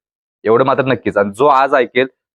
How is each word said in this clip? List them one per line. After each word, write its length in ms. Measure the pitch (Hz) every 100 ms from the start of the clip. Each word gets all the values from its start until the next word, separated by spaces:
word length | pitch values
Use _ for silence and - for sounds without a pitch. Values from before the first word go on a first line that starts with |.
| _ _ _ _
एवढं 220 | 104 113 135
मात्र 200 | 135 131
नक्कीच. 320 | 123 107 98
आणि 140 | 101 101
जो 100 | 143
आज 280 | 135 139 139
ऐकेल 320 | 120 123 131 _ _